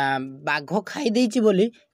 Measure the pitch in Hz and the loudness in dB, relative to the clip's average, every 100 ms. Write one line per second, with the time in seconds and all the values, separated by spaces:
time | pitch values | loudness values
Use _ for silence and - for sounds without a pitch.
0 | 139 135 135 135 147 147 143 185 190 - | -2 -2 -6 -8 -4 -4 -2 -4 -4 -4
1 | 277 220 247 254 214 190 226 - _ | -2 2 2 2 4 4 2 -2 _